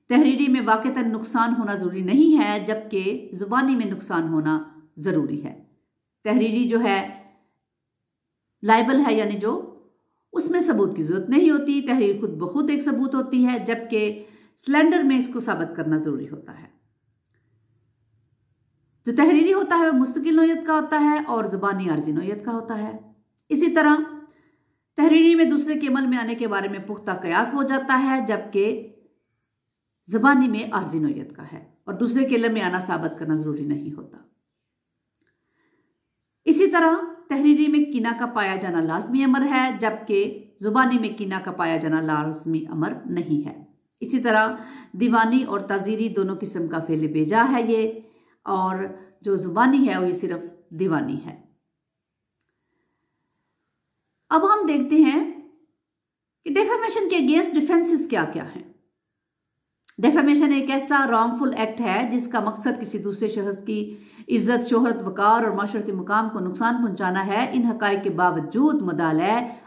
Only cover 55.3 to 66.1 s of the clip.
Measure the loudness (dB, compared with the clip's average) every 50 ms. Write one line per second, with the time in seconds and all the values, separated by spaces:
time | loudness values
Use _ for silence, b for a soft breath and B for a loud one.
55.3 | -6 -12 -16 -20 _ _ _ _ _ _ _ _ _ _ _ _ _ _ _ _
56.3 | _ _ -6 -2 0 2 2 2 0 0 -2 -2 -2 0 0 0 2 2 2 4
57.3 | 4 4 2 2 2 0 2 4 4 2 4 4 2 0 0 0 -2 -2 -2 -2
58.3 | -4 -8 -10 -10 -14 -16 -18 -18 -20 _ _ _ _ _ _ _ _ _ _ _
59.3 | _ _ _ _ _ _ _ _ _ _ _ _ _ 0 2 4 4 6 6 4
60.3 | 4 4 4 4 2 2 0 0 -2 -2 -2 0 0 2 2 2 2 2 2 2
61.3 | 0 -2 -2 -2 -2 -2 -4 -4 -4 -4 -4 -2 -2 -2 -2 -2 -2 -4 -4 -4
62.3 | -4 -4 -2 -4 -4 -4 -4 -4 -4 -4 -6 -8 -8 -6 -6 -6 -6 -4 -4 -4
63.3 | -2 -4 -4 -4 -6 -8 -6 -6 -6 -4 -6 -6 B B B B B B B B
64.3 | 0 0 2 2 0 0 0 0 2 2 2 2 0 -2 -4 -8 -4 0 2 4
65.3 | 4 4 2 0 -2 -2 -4 -4 -4 -6 -6 -6 -6 -6 -4 -2